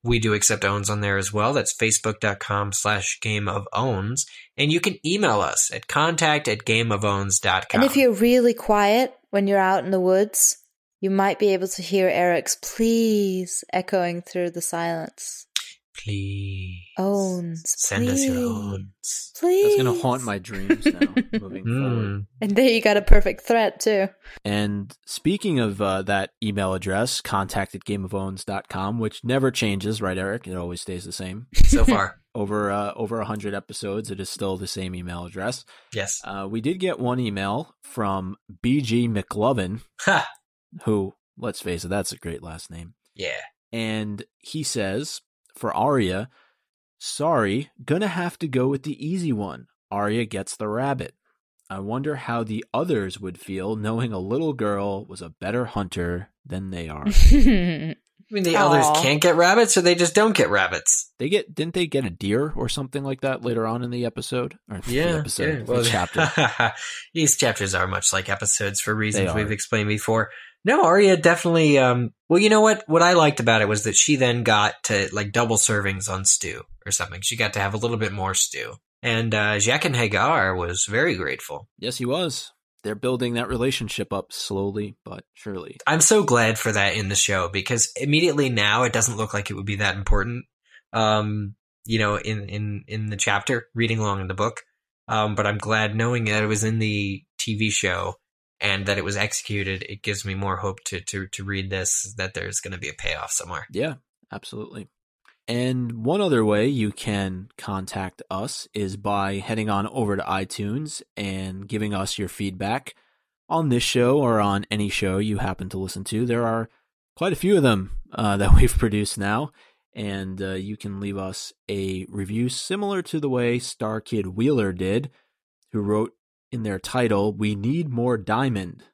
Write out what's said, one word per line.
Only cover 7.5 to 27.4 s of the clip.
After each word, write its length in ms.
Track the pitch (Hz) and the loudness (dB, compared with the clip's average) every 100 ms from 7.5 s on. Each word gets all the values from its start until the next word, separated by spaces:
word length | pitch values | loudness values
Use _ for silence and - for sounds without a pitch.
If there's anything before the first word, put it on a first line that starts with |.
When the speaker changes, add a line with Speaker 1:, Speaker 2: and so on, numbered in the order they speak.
| 92 - | 0 0
Speaker 1:
com. 140 | - | 2
Speaker 2:
And 80 | 269 | 2
if 80 | 269 | 4
you're 160 | 254 | 2
really 400 | 196 240 247 240 | 4 4 6 4
quiet 600 | 220 - 208 202 226 262 - _ | 2 0 2 4 4 2 -4 _
when 160 | 202 196 | 0 2
you're 100 | 196 | 4
out 260 | 190 190 | 4 2
in 80 | 143 | 0
the 80 | 190 | 2
woods, 580 | 180 185 208 - - - _ _ _ _ | 4 4 2 2 2 0 _ _ _ _
you 80 | 190 | 0
might 300 | 196 196 - | 2 2 4
be 100 | 208 | 4
able 140 | 185 185 | 4 0
to 120 | - | -6
hear 260 | 170 190 185 | -2 2 4
Eric's 480 | - 180 170 - - | 4 2 2 0 -6
please 1000 | - - 226 226 226 214 196 185 180 - - | -6 0 2 4 4 2 0 -2 -4 -8 -4
echoing 480 | 185 185 190 175 175 | -4 0 -2 -2 -4
through 300 | - 185 175 | -6 -4 -4
the 100 | 170 | -4
silence. 840 | - 170 170 165 156 - - - - - - - _ - | -6 -4 -4 -4 -8 -12 -14 -14 -10 -10 -10 -18 _ -12
Speaker 1:
Please. 840 | 104 101 98 98 98 95 92 90 87 - | -8 -6 -6 -6 -8 -10 -10 -14 -14 -4
Speaker 2:
Owns, 640 | 190 202 190 180 170 165 165 - | -2 0 -2 -4 -6 -8 -6 -4
Speaker 1:
Send 320 | - 196 247 | -2 0 0
us 160 | 262 | 0
your 120 | 269 254 | 0 0
Speaker 2:
please. 100 | 240 | -2
Speaker 1:
owns. 840 | 220 - 98 98 _ - - - - | -4 -6 -8 -10 _ -10 -10 -12 -2
Speaker 2:
Please. 240 | 349 370 415 415 | 2 4 4 4
Speaker 3:
That's 60 | |
gonna 160 | - 349 | 2 2
haunt 240 | 131 127 | 0 -2
my 140 | 120 101 | -2 -6
dreams 480 | 92 98 98 - 294 | -6 -8 0 2 2
now, 140 | - | 2
Speaker 2:
<laughs> 400 | 285 - 254 226 | 0 0 -2 -4
Speaker 3:
moving 260 | 196 190 147 | -6 -8 -2
Speaker 1:
Mm. 160 | 123 | -2
Speaker 3:
forward. 460 | 135 117 104 101 101 _ | 0 0 -2 -4 -8 _
Speaker 2:
And 160 | 214 202 | 0 4
there 140 | 262 | 6
you 120 | 226 | 6
got 160 | 214 208 | 4 2
a 40 | |
perfect 400 | 202 208 196 - | 10 10 10 0
threat, 380 | - 233 214 - | 0 2 2 0
too. 280 | - 208 196 _ - - 104 | 0 2 0 _ -20 -10 -2
Speaker 3:
And 500 | 104 104 101 101 - - | 0 0 -4 -8 -14 -14
speaking 520 | - 151 196 208 143 | -4 0 0 0 2
of, 220 | 110 98 | 0 0
uh, 220 | 101 95 | 0 0
that 260 | 98 101 95 _ | 0 -2 -2 _
email 320 | 107 101 95 95 | -4 -2 0 -2
address, 440 | 95 95 123 - | -2 -2 0 -4
contact 540 | - 101 | -4 -4